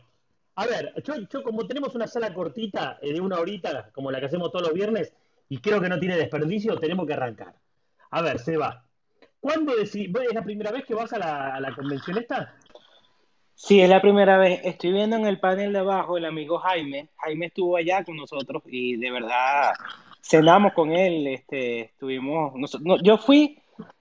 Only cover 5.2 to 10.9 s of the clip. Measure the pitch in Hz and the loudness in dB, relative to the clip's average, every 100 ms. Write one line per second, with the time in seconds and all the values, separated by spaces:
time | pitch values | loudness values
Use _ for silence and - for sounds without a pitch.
5.2 | _ _ - 135 208 208 180 180 180 175 | _ _ -12 -6 0 0 0 -2 0 0
6.2 | 139 147 151 208 214 165 160 185 156 135 | 0 -2 -2 -2 -2 -2 -2 -2 -4 -4
7.2 | 127 104 92 _ _ _ _ _ _ 151 | -6 -8 -18 _ _ _ _ _ _ -2
8.2 | 165 127 - 160 127 120 _ _ _ _ | -2 -2 -2 -2 -2 -6 _ _ _ _
9.2 | _ _ 269 320 294 233 208 202 190 208 | _ _ -4 -2 0 0 -2 -4 -4 -2
10.2 | 247 220 190 208 208 247 - | -2 -4 -6 -6 -6 -6 -6